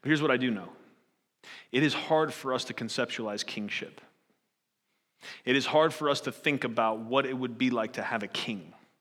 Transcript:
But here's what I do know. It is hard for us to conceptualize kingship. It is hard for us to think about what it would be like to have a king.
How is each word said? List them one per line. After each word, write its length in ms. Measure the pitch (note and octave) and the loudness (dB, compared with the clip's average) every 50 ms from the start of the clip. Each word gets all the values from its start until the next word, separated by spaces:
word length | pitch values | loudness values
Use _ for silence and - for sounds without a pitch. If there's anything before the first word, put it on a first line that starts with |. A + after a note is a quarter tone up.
But 80 | - C3+ | 2 2
here's 140 | D#3 D3+ D3 | 2 2 4
what 80 | D3+ | 2
I 80 | C3 B2 | 2 2
do 120 | B2+ B2+ | 2 0
know. 200 | A2+ G2+ F2+ F2 - - - - _ _ _ _ _ _ _ _ _ _ - - - - - _ | -2 -2 -6 -10 -16 -20 -20 -20 _ _ _ _ _ _ _ _ _ _ -20 -20 -20 -20 -16 _
It 120 | - B2+ D3+ | 0 2 2
is 100 | D3 - | 4 2
hard 400 | - - - D#3+ D#3 D#3 D3+ - | 0 0 2 4 4 4 2 -2
for 220 | - - C3+ B2+ | -6 -4 -2 -2
us 100 | B2+ - | -2 -2
to 80 | - B2 | -4 -6
conceptualize 720 | - B2 A2+ - - B2 A#2 - - A#2 G#2+ G#2 G#2 - | -6 -6 -6 -2 -2 -2 -2 -2 -4 -4 -4 -4 -4 -6
kingship. 560 | - - - G#2 G2+ F#2+ - - E2 - - - - _ _ _ _ _ _ _ _ _ _ _ _ _ _ _ _ _ _ _ _ _ _ - - - - _ | -6 -6 -6 -6 -4 -4 -6 -6 -8 -14 -20 -20 -20 _ _ _ _ _ _ _ _ _ _ _ _ _ _ _ _ _ _ _ _ _ _ -18 -18 -18 -10 _
It 100 | B2+ B2+ | 2 4
is 120 | C#3 C3 | 4 4
hard 260 | - - D#3 D#3 D#3+ C#3+ | 4 4 6 6 6 2
for 160 | - D3+ D3 | 0 0 0
us 140 | C#3+ - - | 0 0 0
to 100 | C#3 B2 | -6 -6
think 320 | - - D#3 C#3+ C3 - | -2 -2 0 0 0 -2
about 360 | - A2+ A#2 A2+ A2 A2 A2 | -2 0 2 2 2 2 0
what 260 | A2+ A2+ B2 C3+ C3+ | -4 0 2 2 2
it 80 | B2+ C3 | 2 -2
would 240 | B2+ B2+ B2 A#2 A2+ | -2 -4 -4 -2 0
be 100 | C3 B2+ | 2 2
like 240 | A#2+ A#2 A2 G#2+ - | 2 2 0 -2 -4
to 80 | - G2+ | -6 -4
have 200 | - A#2+ A2+ G#2 | -4 -4 -4 -4
a 60 | G2 | -4
king. 440 | - - - - A2+ G2 E2 D#2 - - - _ _ _ | -6 -6 -4 -4 -6 -8 -8 -14 -20 -20 -20 _ _ _